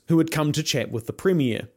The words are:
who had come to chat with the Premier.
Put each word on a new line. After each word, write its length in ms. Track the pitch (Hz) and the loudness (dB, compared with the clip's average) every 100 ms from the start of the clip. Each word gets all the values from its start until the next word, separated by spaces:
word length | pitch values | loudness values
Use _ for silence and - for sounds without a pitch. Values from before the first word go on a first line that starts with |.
| - | 0
who 80 | 165 | 2
had 140 | 160 | 2
come 200 | 156 151 | 0 0
to 100 | 147 | 0
chat 280 | 156 131 113 | -2 -2 -4
with 160 | 117 - | -6 -8
the 60 | |
Premier. 560 | - 196 180 127 110 104 | -4 0 2 2 -2 -6